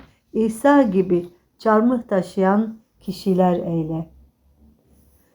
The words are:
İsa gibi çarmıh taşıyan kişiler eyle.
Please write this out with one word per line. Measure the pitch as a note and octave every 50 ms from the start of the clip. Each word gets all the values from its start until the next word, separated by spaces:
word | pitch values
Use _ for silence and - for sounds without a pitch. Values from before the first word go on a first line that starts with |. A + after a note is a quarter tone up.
| - - _ _ _ _ -
İsa | A3 A3 A3 A3 - - C#4+ C#4+ C#4+
gibi | C4+ A3 F3+ F#3+ F#3 F#3 F#3 F3 F3 - - _ _ _ _ _
çarmıh | - A3+ G#3+ G#3+ A3+ A#3+ B3+ A#3+ A#3
taşıyan | - G#3 F#3 F3 - - G3 F#3+ F#3+ G3 G#3+ A3+ A3 A3 - _ _ _ _
kişiler | _ - F3+ - - G3 F#3 F3+ F#3 F3+ F3
eyle. | F3 - F3 E3 E3 D#3 D#3 E3 D#3+ E3 - - - - _ _ _ _ _ _ _ _ _ _ _ _ _ _ _ _ _ _ _ _ _